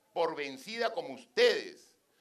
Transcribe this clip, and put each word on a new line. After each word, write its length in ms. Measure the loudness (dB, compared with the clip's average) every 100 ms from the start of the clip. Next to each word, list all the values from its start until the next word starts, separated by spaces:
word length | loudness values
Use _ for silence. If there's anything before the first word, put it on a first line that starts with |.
| _
por 220 | -2 0 0
vencida 580 | -6 -8 -10 -4 -2
como 220 | -2 -6 -10
ustedes, 840 | -4 4 4 4 -2 -12 -20 _ _ _